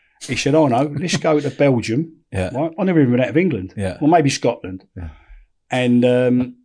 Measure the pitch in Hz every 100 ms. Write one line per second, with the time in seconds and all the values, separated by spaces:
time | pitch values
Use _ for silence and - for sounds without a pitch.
0 | _ _ - 127 139 156 143 117 147 139
1 | 175 156 165 151 147 - 190 117 107 123
2 | 165 - _ 92 92 123 160 185 190 165
3 | 131 123 127 156 185 110 92 - 95 82
4 | 151 170 139 - 123 113 92 92 _ 95
5 | 80 - - - _ _ - 127 123 120
6 | 123 123 127 123 127 -